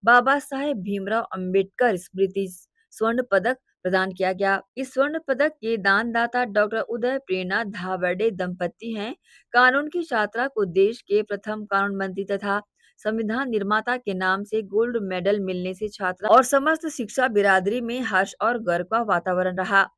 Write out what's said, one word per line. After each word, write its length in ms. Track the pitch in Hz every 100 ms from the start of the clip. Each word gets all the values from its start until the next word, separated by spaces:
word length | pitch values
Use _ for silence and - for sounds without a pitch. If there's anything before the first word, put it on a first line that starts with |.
बाबा 340 | 208 247 247 285
साहेब 380 | - 269 294 247
भीमराव 460 | 185 202 190 220
अंबेडकर 720 | - 190 185 190 196 - 247 185
स्मृति 520 | - 185 190 190 190 180 - _ _
स्वर्ण 320 | - 220 240 247
पदक 280 | 196 196 254 _ _
प्रदान 300 | 185 185 190
किया 200 | 185 185
गया। 300 | 185 196 196 - -
इस 180 | 262
स्वर्ण 240 | - 277 320 320
पदक 200 | 247 294
के 280 | 311 220 226
दानदाता 680 | 196 196 233 233 233 247
डॉक्टर 360 | 247 202 208 226
उदय 380 | - 233 240 269
प्रेरणा 460 | 269 185 180 202
धाबड़े 680 | 220 196 180 185 180 180 226
दंपति 600 | 190 180 180 175 - 233
हैं। 240 | 220 208 381 _ - _
कानून 360 | 240 254 269 302
की 140 | 349
छात्रा 440 | 330 233 208 226 269
को 180 | 220
देश 380 | 196 170 196 240
के 200 | _ 202
प्रथम 420 | 214 202 214 214
कानून 320 | 208 196 202 196
मंत्री 280 | 190 190
तथा 380 | 196 202 208 202 208 _ _ _
संविधान 520 | 214 220 214 233 269
निर्माता 460 | 220 196 214 220 247
के 180 | 247
नाम 300 | 185 185 190
से 180 | 202 220
गोल्ड 340 | 196 196 233 233
मेडल 380 | 196 185 175 208
मिलने 340 | 185 185 185
से 140 | 185 214
छात्रा 400 | - 190 180 208
और 160 | 240
समस्त 440 | 262 277 277 320 330
शिक्षा 400 | - 214 - 262
बिरादरी 520 | 208 202 190 185 240
में 200 | 240 240
हर्ष 340 | 247 196 196 -
और 160 | 208 240
गर्व 260 | 202 170
का 180 | 180 226
वातावरण 540 | 226 175 185 180 185 185
रहा। 320 | 185 196 196